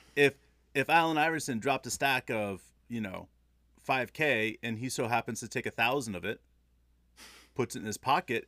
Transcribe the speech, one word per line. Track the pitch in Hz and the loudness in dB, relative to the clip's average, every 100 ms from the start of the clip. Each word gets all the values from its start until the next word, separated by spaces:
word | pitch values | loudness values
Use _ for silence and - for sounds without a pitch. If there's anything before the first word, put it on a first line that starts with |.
| - - | -8 4
if, | 143 - _ _ _ 143 | 4 4 _ _ _ -2
if | 135 | 4
Allen | 165 165 156 | 4 4 4
Iverson | 156 160 139 117 | 2 2 -2 -2
dropped | 123 135 123 | 0 -2 -2
a | |
stack | - 139 127 - | -2 0 0 0
of, | 113 104 92 - _ _ | -2 -2 -6 -12 _ _
you | 117 | -6
know, | 104 90 87 _ _ _ _ _ | -6 -8 -14 _ _ _ _ _
five | - 131 120 | -2 -2 -2
K | - 151 117 110 107 | 0 2 2 2 -2
and | 117 113 | -6 -4
he | 127 | -4
so | - 117 | -4 0
happens | 120 113 113 | 0 0 -8
to | 117 | -6
take | 127 113 | -6 -6
a | |
thousand | - 117 139 113 90 | 0 0 0 -4 -6
of | 92 | -6
it, | - _ _ _ _ _ _ _ _ - - - - | -6 _ _ _ _ _ _ _ _ -20 -20 -16 -4
puts | 120 - | -4 -4
it | |
in | 107 | -8
his | 101 | -4
pocket, | 131 151 - 120 | 2 2 2 -2